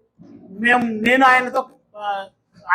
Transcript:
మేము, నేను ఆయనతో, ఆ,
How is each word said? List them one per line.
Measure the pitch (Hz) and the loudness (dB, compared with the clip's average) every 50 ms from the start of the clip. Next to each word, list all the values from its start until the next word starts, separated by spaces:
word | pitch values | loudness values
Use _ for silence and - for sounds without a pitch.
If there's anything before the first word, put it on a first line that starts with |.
| _ _ _ _ - - - - - - | _ _ _ _ -20 -20 -20 -20 -20 -20
మేము, | 190 196 220 233 247 247 233 | -12 -4 -2 0 0 0 0
నేను | 233 220 214 214 233 254 262 269 | -2 -4 -4 0 0 2 4 4
ఆయనతో, | 254 254 254 254 254 254 262 254 - _ _ _ _ _ | 4 4 2 0 -2 -4 -6 -6 -6 _ _ _ _ _
ఆ, | 208 208 208 202 196 196 190 _ _ _ _ _ - - - | -12 -8 -8 -8 -8 -10 -14 _ _ _ _ _ -18 -4 0